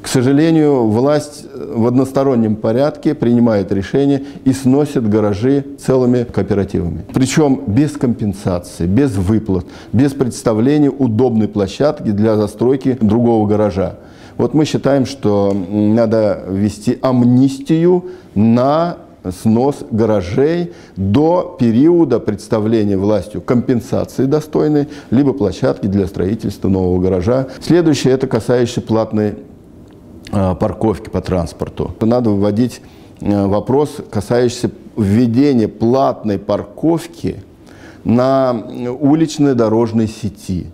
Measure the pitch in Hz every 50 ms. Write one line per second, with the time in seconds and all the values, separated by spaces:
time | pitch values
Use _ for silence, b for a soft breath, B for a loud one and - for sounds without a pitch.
0 | - - - 131 120 127 139 143 160 165 165 160 151 147 143 127 117 107 104 110
1 | 127 143 151 147 147 - - - - - 139 131 - - - 117 110 123 123 131
2 | 131 131 - 143 135 139 131 117 113 107 107 107 - 113 113 123 139 151 151 -
3 | - 156 147 - - 117 120 120 120 120 110 101 95 95 104 98 98 - - 139
4 | 139 139 143 135 139 B B B B 135 131 135 - 127 131 143 147 143 147 143
5 | 117 104 104 110 107 104 104 95 117 131 139 139 135 - - - - - 131 131
6 | 127 120 123 123 117 - - 107 98 - 104 98 95 95 - 87 87 85 87 82
7 | - - - 120 131 131 - 151 156 143 131 - - - 101 127 151 147 147 -
8 | - 123 110 - 117 101 92 - - 101 90 87 85 - - - 85 87 98 123
9 | 147 135 104 98 90 90 113 107 110 - 92 87 85 B B B B B - 107
10 | 139 143 139 139 135 117 - - - 120 110 107 117 131 147 151 147 139 - -
11 | 135 127 110 107 131 127 117 110 107 98 - 104 98 92 - - 131 151 151 -
12 | - 113 104 101 107 113 107 107 104 101 - - 120 123 139 135 - 131 123 -
13 | 113 104 104 120 120 117 117 110 107 101 107 104 107 104 85 95 92 85 - B
14 | B B B B B B B - 117 120 - 151 156 139 - 113 - 135 139 139
15 | 123 - - - - 107 101 101 101 98 98 101 90 95 104 107 107 104 107 117
16 | 117 110 113 110 107 104 90 76 - 90 95 98 104 104 101 - - 123 - -
17 | - 131 127 123 120 120 123 127 135 135 135 - - - 160 160 165 175 185 180
18 | 180 B B B B B B 98 107 113 117 123 123 139 147 160 170 175 - -
19 | - - - - - 90 90 - - 113 110 117 127 139 139 - - - 117 104
20 | 117 107 107 101 90 87 101 131 139 156 170 175 175 170 B B B B B 92
21 | 98 98 101 139 151 160 175 180 - - - - 123 117 107 117 143 165 175 170
22 | 165 135 120 107 - - 104 98 - - 120 110 104 110 117 113 104 104 98 92
23 | 98 104 107 101 87 - - 92 - - 131 120 117 - 127 117 - - - 98
24 | 92 - - - 127 135 147 151 151 - - 160 160 151 151 147 143 147 B B
25 | B B - 127 143 135 120 - 101 95 90 - 127 131 143 - - 104 95 101
26 | 95 90 - - 90 92 113 113 - 113 104 - - 98 95 92 92 90 90 92
27 | 90 92 95 90 87 113 123 135 135 131 B B - - 156 175 165 160 143 -
28 | - 131 131 131 135 - - 117 - - 123 120 123 120 - - - - 110 110
29 | 110 107 - 107 107 104 101 - - - - - - - - - - - - -
30 | - - - - - - - 104 95 92 92 82 107 101 90 - - 110 98 -
31 | - - - 92 - - 92 90 80 71 - - - - - - - - 87 -
32 | 113 110 120 123 120 110 104 98 101 104 104 107 127 120 - - B B B B
33 | B B B B - 101 101 101 101 95 101 104 98 - 123 143 151 143 - -
34 | - - - 107 - - 120 120 123 120 - - - 107 - - - - - 120
35 | 110 95 101 117 127 117 113 123 143 147 135 120 107 98 - - 113 113 123 135
36 | 135 135 - - - 107 101 92 98 - 104 95 90 - - - - 156 170 156
37 | - - - - - - - - - - - B B B B B B B B B
38 | B - 110 120 127 131 135 135 131 127 120 113 95 - - 127 123 120 123 135
39 | 151 139 151 160 160 151 - - 147 143 131 117 113 107 107 113 120 110 104 113
40 | 110 104 - - - 98 - - - - 92 85 - 85